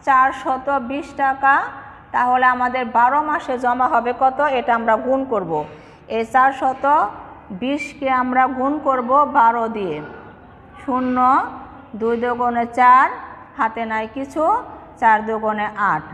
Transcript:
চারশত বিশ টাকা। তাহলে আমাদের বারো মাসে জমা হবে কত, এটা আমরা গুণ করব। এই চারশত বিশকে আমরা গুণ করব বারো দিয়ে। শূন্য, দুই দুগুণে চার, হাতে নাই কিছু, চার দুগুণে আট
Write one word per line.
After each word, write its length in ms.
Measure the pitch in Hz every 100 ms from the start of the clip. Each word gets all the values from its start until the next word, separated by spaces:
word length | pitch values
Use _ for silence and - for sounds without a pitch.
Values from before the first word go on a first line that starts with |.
| -
চারশত 640 | 262 262 262 - 262 262 277 240
বিশ 160 | 277 294 -
টাকা। 320 | 269 269 269 285 480 - - - -
তাহলে 320 | - 247 254 254
আমাদের 300 | 247 247 254 240 240
বারো 220 | 247 285 302
মাসে 240 | 311 - 254
জমা 220 | 247 247 254
হবে 180 | 302 233 240
কত, 160 | 262 262 294 262
এটা 140 | 233 233
আমরা 160 | 226 220 247
গুণ 140 | 269 269
করব। 200 | 220 175 156 151 - - - - 220
এই 80 | 226
চারশত 520 | 262 269 277 277 262 277 302 415 - - - - 185
বিশকে 460 | 247 294 285 - 269 254
আমরা 200 | 247 254 262 254
গুণ 140 | 262 302 285
করব 240 | 262 240 269 285 269
বারো 260 | 233 233 226 214
দিয়ে। 220 | 190 151 151 - - - - - - -
শূন্য, 340 | - 254 254 254 254 285 440 - - - - 208
দুই 140 | 220 233
দুগুণে 420 | 240 240 247 240 233 240
চার, 280 | 247 254 320 - - - - -
হাতে 240 | 277 277 226
নাই 140 | 220 220 269
কিছু, 280 | 269 - 320 453 - - - -
চার 180 | 233 214 214
দুগুণে 380 | 220 220 208 208 208 202
আট 120 | 156 156